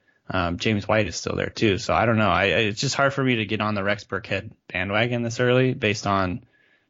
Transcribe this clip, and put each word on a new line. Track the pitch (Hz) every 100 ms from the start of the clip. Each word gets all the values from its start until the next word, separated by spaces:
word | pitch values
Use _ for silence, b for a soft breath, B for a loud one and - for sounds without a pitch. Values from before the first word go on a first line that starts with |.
| _ _ -
um, | 92 85 87
James | 113 104 -
White | 107 92
is | -
still | - -
there | -
too. | - 110 92
So | -
I | 85 113
don't | 110
know. | 104
I, | 85
I, | 98
it's | 85 107 107
just | 135 -
hard | 139
for | 139
me | 131 117
to |
get | 104 110
on | 107
the | 104
Rex | 98 107
Burkhead | - 95 - 95 104 - -
bandwagon | 90 92 107 120 120
this | 117 117
early | 123 127 131
based | - 107 101 101
on | 98 92 87 - b b b